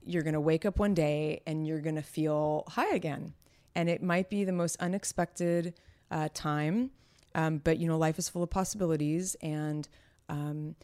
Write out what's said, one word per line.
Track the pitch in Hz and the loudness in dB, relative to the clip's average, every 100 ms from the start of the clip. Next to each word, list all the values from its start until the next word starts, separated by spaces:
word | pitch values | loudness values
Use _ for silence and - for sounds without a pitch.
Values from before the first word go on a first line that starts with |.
you're | - 175 | -4 -2
gonna | 156 151 | 0 2
wake | 151 160 202 | 4 4 2
up | 185 | 2
one | 208 | 4
day | 185 147 151 156 - - | 4 2 2 0 -4 -4
and | 156 156 | -2 -2
you're | 160 | -2
gonna | 156 156 | -2 -4
feel | 143 - 156 151 151 151 - | -4 0 2 2 2 0 -2
high | 233 370 | -2 0
again. | 330 160 165 - - - _ _ | 0 -2 -4 -8 -14 -20 _ _
And | 175 170 | 0 0
it | 170 | 2
might | 185 175 185 | 2 0 0
be | 202 | 0
the | 190 | 0
most | 175 170 - | 0 0 -2
unexpected, | 175 196 - - 170 - 175 170 165 - - - - | -2 -2 -2 -2 -2 0 2 2 0 -6 -18 -20 -6
uh, | 160 156 | -4 -2
time. | - 156 147 151 208 262 - - _ _ | -4 -2 0 2 0 -2 -6 -20 _ _
Um, | - 160 156 | 0 0 2
but, | 165 160 | 2 2
you | 165 | 2
know, | 160 | 2
life | 160 160 | 2 0
is | - | -4
full | 175 | -4
of | 175 | -2
possibilities, | 196 180 208 175 156 147 160 185 - | 0 -2 0 0 2 0 0 -2 -6
and, | 160 151 151 151 147 - - _ - | -4 -4 -2 -4 -6 -14 -20 _ -8
um, | 147 147 151 151 165 | -6 -4 -4 -8 -10